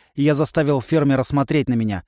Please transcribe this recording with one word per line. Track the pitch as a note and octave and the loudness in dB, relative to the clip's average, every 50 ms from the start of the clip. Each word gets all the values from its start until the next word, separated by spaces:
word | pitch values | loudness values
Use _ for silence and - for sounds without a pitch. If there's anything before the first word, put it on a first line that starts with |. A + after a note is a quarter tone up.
| _ _ _ | _ _ _
я | - C#3+ D3+ D3 | 0 0 2 2
заставил | C3+ D#3 - - E3 D3+ C#3+ D3 C3 | 2 0 0 0 0 0 2 0 -2
фермера | A2+ - E3 D#3+ D3 C#3 C#3 C3 | 0 0 0 2 2 2 2 0
смотреть | B2+ - - C#3+ C#3 - D#3 D3+ B2+ - | 0 0 -2 -2 0 0 0 0 0 0
на | B2 | -2
меня. | A#2 A2+ G#2+ G2+ F2+ - | -2 -2 -2 -4 -6 -8